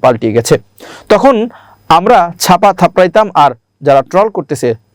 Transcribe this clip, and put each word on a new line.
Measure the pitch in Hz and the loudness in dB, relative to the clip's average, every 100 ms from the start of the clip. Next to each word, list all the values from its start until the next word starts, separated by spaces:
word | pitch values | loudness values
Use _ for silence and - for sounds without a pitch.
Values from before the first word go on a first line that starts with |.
পাল্টে | 127 117 113 113 | -2 -2 -2 -2
গেছে। | 113 156 _ _ - - - | 0 -2 _ _ -20 -12 -2
তখন | - 269 226 233 - _ _ - | 0 2 0 -4 -10 _ _ -2
আমরা | 165 208 226 170 - | 0 2 0 0 -4
ছাপা | - 175 202 190 | -2 0 0 0
থাপড়াইতাম | 175 - 185 214 208 165 | -2 0 0 0 -2 0
আর | 143 117 _ _ 143 | 0 -2 _ _ 0
যারা | 135 131 | 0 0
ট্রল | 185 214 202 | -2 -2 -4
করতেছে | 147 139 - 151 _ | -10 -6 -6 -6 _